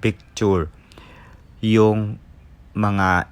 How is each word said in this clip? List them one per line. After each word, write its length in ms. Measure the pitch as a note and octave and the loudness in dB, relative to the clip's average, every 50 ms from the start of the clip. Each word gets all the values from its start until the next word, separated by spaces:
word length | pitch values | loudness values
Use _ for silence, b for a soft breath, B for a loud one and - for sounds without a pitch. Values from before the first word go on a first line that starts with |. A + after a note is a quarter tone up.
picture 720 | - A2+ G#2 - - - - - A2+ G#2 G2 F2+ D#2 D2+ - B B B B B B B B B B B B B B - - - | -2 -2 -4 -4 -12 -20 -8 -2 0 0 0 0 -2 -4 -8 B B B B B B B B B B B B B B -20 -16 -6
yung 560 | - A2 A2 A2 A2 G#2+ G#2+ G#2+ G#2+ G#2+ A2 - - - - - - - - - - - - | -2 0 2 4 4 4 2 0 -4 -6 -8 -12 -16 -20 -20 -20 -20 -20 -20 -20 -20 -12 -6
mga 560 | G2+ G#2+ G#2 G2+ G2 G2 F#2+ F#2 F2+ - - | -4 -2 -2 0 0 0 2 0 0 -2 -4